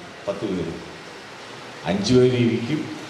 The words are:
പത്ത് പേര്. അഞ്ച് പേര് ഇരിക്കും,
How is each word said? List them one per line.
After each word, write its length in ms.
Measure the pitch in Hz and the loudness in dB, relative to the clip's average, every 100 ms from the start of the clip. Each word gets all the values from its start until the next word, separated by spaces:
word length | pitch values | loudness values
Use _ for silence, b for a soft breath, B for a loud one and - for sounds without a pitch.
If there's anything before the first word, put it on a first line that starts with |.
| - - - | -14 -10 -6
പത്ത് 180 | 196 107 | -2 -2
പേര്. 280 | 92 80 78 - - - - - - - - - - - | -2 -2 -6 -10 -14 -14 -14 -14 -14 -14 -14 -14 -8 -2
അഞ്ച് 280 | 98 104 | 0 6
പേര് 220 | 127 127 123 | 8 8 6
ഇരിക്കും, 500 | 117 107 127 151 - - - | 4 2 0 -2 -4 -8 -12